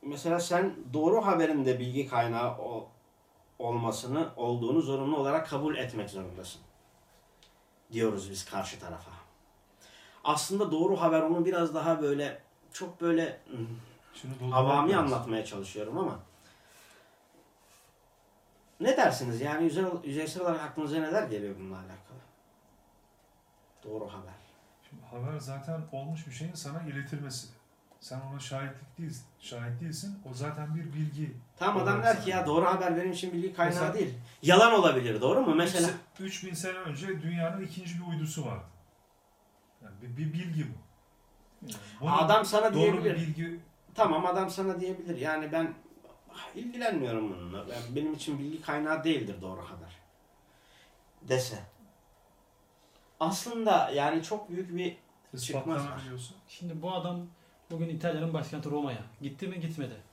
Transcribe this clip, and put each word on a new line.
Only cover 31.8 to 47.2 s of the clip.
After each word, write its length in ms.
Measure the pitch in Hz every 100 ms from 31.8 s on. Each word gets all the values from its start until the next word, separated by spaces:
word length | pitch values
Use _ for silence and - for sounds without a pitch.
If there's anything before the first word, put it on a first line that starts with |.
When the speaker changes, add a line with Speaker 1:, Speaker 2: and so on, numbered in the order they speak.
Speaker 1:
adam 160 | 180 202
Speaker 2:
olarak 60 | 226
Speaker 1:
der 180 | 214 185
ki, 60 |
Speaker 2:
sana 80 | 185
Speaker 1:
"Ya 60 | 156
doğru 180 | 156 180
haber 320 | 185 175 165
benim 140 | 185
için 220 | 175 185
bilgi 200 | 175 185
kaynağı 200 | 180 170
Speaker 2:
Mesela 200 | 175 156
Speaker 1:
değil." 200 | 214 165 - - -
Yalan 320 | - 185 233
olabilir, 480 | 220 165 135 120 107
doğru 200 | 127 208
mu? 140 | 247 156
Mesela 320 | 180 185 170
Speaker 2:
üç 60 |
se-, 300 | 175 - -
üç 220 | 190 - 185
bin 80 |
sene 240 | 165 185 185
önce 440 | 175 139 190 185
dünyanın 400 | 165 170 165 190 175
ikinci 340 | - 180 170
bir 80 | 175
uydusu 380 | 160 156 - 127
vardı. 200 | 98 - - - _ _ _ _ _ _ _ _ _
Yani 120 | 110 98
bir, 160 | 123 120
bir 160 | 156
bilgi 340 | 160 180 156 147
bu. 60 | - - _ _ _ _ _ _ _
Yani 120 | - - - -
bunu 200 | 147 151
Speaker 1:
Adam 240 | 160 214 208
sana 280 | 208 220
Speaker 2:
doğru 240 | 156 156 -
bir 60 |
Speaker 1:
diyebilir. 240 | - 165 165
Speaker 2:
bilgi 320 | 156 170 170 - _ _ -
Speaker 1:
Tamam, 300 | 202 156 180
adam 240 | 185 190
sana 300 | - 190 175
diyebilir. 380 | 185 180 170 170
Yani 340 | 156 156 151
ben 220 | 160 160 - - - - - - - - 180
ilgilenmiyorum 720 | 240 240 233 180 127 110